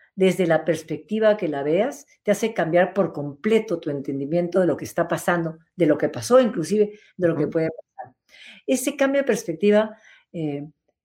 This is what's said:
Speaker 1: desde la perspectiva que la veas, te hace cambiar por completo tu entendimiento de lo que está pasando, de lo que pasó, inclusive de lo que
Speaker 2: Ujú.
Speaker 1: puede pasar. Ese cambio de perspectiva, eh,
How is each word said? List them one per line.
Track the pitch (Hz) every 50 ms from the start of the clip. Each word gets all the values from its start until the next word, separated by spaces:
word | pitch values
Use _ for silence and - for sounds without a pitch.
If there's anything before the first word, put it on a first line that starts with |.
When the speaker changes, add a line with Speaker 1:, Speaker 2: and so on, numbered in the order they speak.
| _ _ _
Speaker 1:
desde | 190 190 190 180 185 185 165
la | 160 156 160
perspectiva | 180 160 160 - - 151 - - - 208 220 220 214 208
que | 214 185 156
la | 143 139 139
veas, | 147 160 190 226 285 277 - - _ _ _ _
te | 208
hace | 196 - 233 220 226
cambiar | - 165 160 165 175 185 185 -
por | 202 180 143
completo | - 147 143 143 139 - - 220 226 220 220 - 170 165
tu | - 156
entendimiento | 143 139 - - 139 135 139 143 165 175 175 170 - 190
de | 185 160
lo | 131 -
que | -
está | - - 175 170 170
pasando, | 170 - - 190 175 170 165 165 160 - _ _ _
de | 180 170 151
lo | 147 147
que | 160 147
pasó, | - 123 113 - 240 262
inclusive | 247 202 156 180 151 143 202 214 208 208 - - _ _ _ -
de | 180 165
lo | 156
que | 143 147
Speaker 2:
Ujú. | -
Speaker 1:
puede | - 165 160 160
pasar. | - - - _ _ - - - - _ _ _ _ - - - - - _ -
Ese | 262 247 - 285 294
cambio | 285 269 269 277 277
de | 277 247
perspectiva, | 208 - - - 160 160 202 208 208 214 220 214 - - _ - - _ _ _
eh, | - 170 156 147 143 143 147 160 - _ _ _ _ _